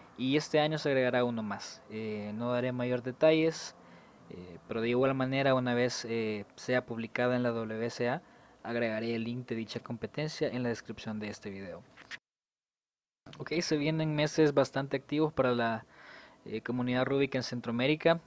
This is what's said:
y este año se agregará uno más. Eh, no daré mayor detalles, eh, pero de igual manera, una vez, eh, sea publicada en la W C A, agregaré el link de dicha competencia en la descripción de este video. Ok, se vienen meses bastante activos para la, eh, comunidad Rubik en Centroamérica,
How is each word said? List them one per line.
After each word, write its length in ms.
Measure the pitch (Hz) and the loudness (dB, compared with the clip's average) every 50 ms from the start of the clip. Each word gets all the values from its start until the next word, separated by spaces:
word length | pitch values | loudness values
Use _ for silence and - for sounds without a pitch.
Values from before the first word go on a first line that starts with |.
| - - - - | -20 -20 -8 -4
y 180 | 123 131 139 | 0 2 2
este 240 | 151 147 - - 151 | 2 2 4 4 4
año 180 | 151 156 156 147 | 4 4 2 0
se 120 | - 147 | 0 2
agregará 340 | 135 131 127 123 123 123 123 | 2 4 4 4 4 2 2
uno 180 | 120 117 113 | 2 0 -2
más. 380 | 110 104 101 95 - - - - - - | -4 -4 -6 -6 -8 -12 -16 -18 -16 -12
Eh, 420 | 107 110 110 110 107 104 104 104 107 | -8 -8 -6 -6 -6 -6 -6 -6 -6
no 180 | 110 120 123 | -4 -2 0
daré 180 | 123 123 123 127 | 0 0 0 0
mayor 300 | 123 123 123 123 127 123 | -2 -2 0 0 0 -2
detalles, 720 | 120 127 123 - 156 160 160 160 160 160 156 - - - - - - - - - - - - - - - | -2 -6 0 4 6 6 6 6 4 2 0 -2 -8 -12 -14 -18 -20 -20 -20 -20 -20 -20 -20 -20 -20 -18
eh, 300 | - 90 90 90 85 - - - | -16 -16 -14 -16 -16 -18 -12 -8
pero 140 | 110 113 | -4 -2
de 80 | 113 117 | 0 2
igual 240 | 120 123 135 135 139 | 2 4 4 2 2
manera, 400 | 131 131 131 135 135 139 135 131 | 2 0 0 0 2 4 4 4
una 180 | 127 127 123 | 4 4 2
vez, 320 | 120 120 123 123 - - - | 2 2 2 2 0 -4 -4
eh, 400 | 113 117 117 110 107 107 104 101 - - | -4 -2 -2 0 -2 -2 -4 -6 -10 -14
sea 280 | - - - 127 127 123 | -12 -4 0 0 0 0
publicada 500 | - 117 113 113 - - - 123 123 127 | -2 -6 -6 -6 -4 -2 0 2 2 2
en 80 | 123 | 2
la 80 | 123 120 | 2 0
W 380 | 117 113 113 110 110 110 117 117 | 0 -2 -4 -4 -4 -4 -4 -4
C 220 | - - 120 120 | -2 -2 -2 -2
A, 120 | 135 - - - - - - - - - | -2 -4 -6 -14 -20 -20 -20 -20 -20 -14
agregaré 520 | - 113 117 117 120 113 110 110 113 117 117 | -8 -4 -2 0 0 0 0 -2 -2 -2 -2
el 100 | 113 113 | -2 -2
link 240 | 117 120 127 123 - | -4 -4 -6 -6 -6
de 60 | 120 | -6
dicha 260 | 113 113 - - 117 | -6 -6 -6 -8 -10
competencia 680 | - - 123 110 - 104 - - 151 156 - - 156 120 | -8 -8 -8 -6 -6 -6 -4 -4 -4 -4 -2 -2 -4 -2
en 140 | 110 123 | -2 -2
la 60 | 123 120 | -2 -2
descripción 500 | 117 - - - 110 - - 113 107 107 | -2 -4 -6 -10 -12 -10 -8 -8 -6 -6
de 100 | 107 104 | -6 -8
este 200 | 104 - - 104 | -8 -10 -10 -10
video. 340 | - 196 196 - 165 180 - - - - - - - - _ _ _ _ _ _ _ _ _ _ _ _ _ _ _ _ _ _ _ _ _ - - - | -10 -10 -10 -10 -12 -14 -16 -20 -20 -20 -18 -18 -18 -18 _ _ _ _ _ _ _ _ _ _ _ _ _ _ _ _ _ _ _ _ _ -20 -12 -10
Ok, 140 | 135 - 151 170 | -6 -2 -2 -2
se 160 | 170 - 165 147 | 0 0 0 2
vienen 360 | 143 156 160 160 160 156 151 | 2 2 2 2 0 0 2
meses 380 | 151 151 147 - 160 156 147 | 2 0 2 4 4 4 6
bastante 460 | 139 139 131 - - 135 139 139 - 131 | 6 4 2 2 0 -4 -2 -2 -4 -4
activos 340 | - - 147 151 160 156 | -4 -2 0 0 0 2
para 200 | 156 - 127 127 | 2 2 2 4
la, 340 | 123 120 117 117 113 110 - - - - - - - - - - - _ _ | 4 2 2 0 -2 -4 -8 -14 -20 -20 -20 -20 -20 -20 -20 -20 -20 _ _
eh, 160 | - 104 113 | -8 -8 -6
comunidad 460 | - - 123 127 123 123 123 127 131 | -4 -4 -2 -2 0 0 2 2 2
Rubik 280 | 131 139 139 139 139 - | 2 2 2 2 2 0
en 80 | 131 | -2
Centroamérica, 800 | 123 - 127 123 - 120 117 120 127 143 156 151 - 165 165 165 - | -4 -4 -6 -6 -4 -4 -2 2 2 2 2 4 4 4 4 4 0